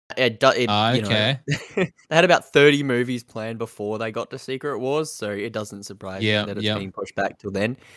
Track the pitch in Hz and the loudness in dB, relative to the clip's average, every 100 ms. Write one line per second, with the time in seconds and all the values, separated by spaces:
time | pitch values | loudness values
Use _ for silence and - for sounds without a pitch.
0 | - - 127 110 135 120 117 104 110 123 | -10 0 0 4 4 4 2 2 2 2
1 | 107 107 110 139 - 143 - - 180 _ | 0 0 2 0 -4 -6 -4 -4 -4 _
2 | _ 156 175 165 - 147 147 143 139 123 | _ 4 6 4 4 6 6 6 2 0
3 | 123 123 - 113 110 113 113 - 104 107 | 0 -4 -8 -10 -8 -8 -10 -6 -6 -4
4 | 113 110 - 131 - 131 147 113 127 151 | -4 -6 -8 -10 -8 -6 -6 -4 -2 -2
5 | 156 - 107 101 104 110 107 101 101 98 | -4 -6 -6 -6 -6 -6 -8 -10 -14 -14
6 | 98 95 107 107 104 101 107 107 98 104 | -10 -4 0 0 -2 -4 -4 -4 -6 -10
7 | 98 - 95 - 104 98 107 131 - | -8 -4 -6 -6 -8 -2 -2 -4 -14